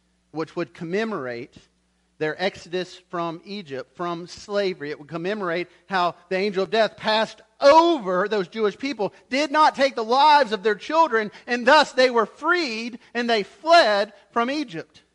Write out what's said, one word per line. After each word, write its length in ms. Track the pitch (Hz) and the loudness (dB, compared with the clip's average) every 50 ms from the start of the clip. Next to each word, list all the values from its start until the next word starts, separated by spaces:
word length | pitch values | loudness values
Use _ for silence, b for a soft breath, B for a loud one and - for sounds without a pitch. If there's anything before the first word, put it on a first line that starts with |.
| _ _ _ _ _ _ | _ _ _ _ _ _
which 240 | - 156 160 - - | -8 -8 -8 -6 -6
would 180 | 180 170 - - | -8 -8 -8 -10
commemorate 840 | - 175 165 180 208 226 226 208 156 131 123 120 120 139 - _ - - _ _ _ _ _ _ _ _ _ _ - | -12 -8 -6 -4 -4 -4 -4 -6 -6 -8 -8 -10 -10 -12 -16 _ -20 -20 _ _ _ _ _ _ _ _ _ _ -6
their 220 | 156 156 151 160 | -6 -6 -4 -4
exodus 540 | 185 196 - - - 175 165 185 175 - - - _ _ | -4 -6 -6 -8 -12 -10 -8 -8 -8 -8 -12 -20 _ _
from 320 | - 175 170 170 160 151 - | -8 -6 -6 -6 -8 -10 -14
Egypt, 540 | 202 196 208 185 143 135 127 - - _ | -14 -14 -14 -12 -12 -12 -12 -12 -14 _
from 280 | - 175 175 170 170 175 | -10 -8 -8 -8 -10 -12
slavery. 640 | 165 - - - 214 202 202 202 185 180 147 143 147 | -14 -18 -18 -12 -6 -4 -2 -2 -4 -4 -6 -10 -12
It 100 | 147 123 | -12 -12
would 100 | 151 139 | -12 -12
commemorate 580 | 160 170 165 190 214 214 190 170 165 175 175 b b b b | -10 -8 -6 -6 -6 -6 -6 -4 -4 -6 -6 b b b b
how 280 | - 196 185 175 170 - - _ - | -4 -2 -2 -2 -2 -4 -8 _ -6
the 80 | 190 | -4
angel 260 | 185 196 214 175 190 190 | -4 -2 -2 -2 -4 -4
of 80 | 160 | -2
death 240 | 196 226 214 - - | 0 0 0 0 -4
passed 460 | - 165 220 214 220 214 - - - _ _ _ - | -6 -4 -2 0 0 -2 -4 -6 -12 _ _ _ 2
over 720 | 285 277 302 330 339 339 330 269 196 185 180 180 202 202 | 4 6 8 8 6 4 2 0 -2 -2 -2 -2 -2 -2
those 180 | 220 202 180 | -2 -4 -4
Jewish 300 | - - 226 214 202 190 | -4 -4 -4 -2 -2 -2
people, 360 | - 269 277 285 214 196 156 b b b _ | -4 -8 -8 -6 -6 -6 -6 b b b _
did 220 | 247 277 302 285 | -2 -2 -2 0
not 240 | 277 302 311 285 - | 2 4 4 4 4
take 200 | - 277 277 - | 2 0 0 0
the 100 | 247 220 | -4 -2
lives 480 | 220 247 269 285 311 294 294 269 196 220 | 0 2 4 6 6 6 6 4 2 -2
of 100 | 196 190 | -2 -2
their 120 | 220 208 | -2 -2
children, 560 | - - - 302 330 330 294 226 226 214 196 B B B | -2 -4 0 2 2 4 4 2 0 -2 -4 B B B
and 200 | - 240 247 233 | -6 -6 0 4
thus 240 | 247 302 302 277 - | 6 6 6 6 4
they 200 | - 262 262 262 | 2 2 2 2
were 160 | 240 226 208 | 2 0 0
freed 720 | - - - 294 320 349 359 330 247 220 220 233 240 240 b b b - | 0 -4 -4 -2 0 0 0 0 -4 -6 -8 -8 -10 -12 b b b -8
and 160 | 233 247 233 | -4 -2 0
they 140 | 233 214 190 | 0 0 -2
fled 680 | - - _ - 320 330 339 294 214 208 202 214 214 b b b b | -4 -10 _ 2 4 6 6 6 4 2 0 0 -2 b b b b
from 180 | - 240 233 254 | -4 -2 -2 -2
Egypt. 540 | 285 311 294 233 165 156 - - _ _ _ _ _ | -4 -6 -8 -8 -10 -14 -14 -16 _ _ _ _ _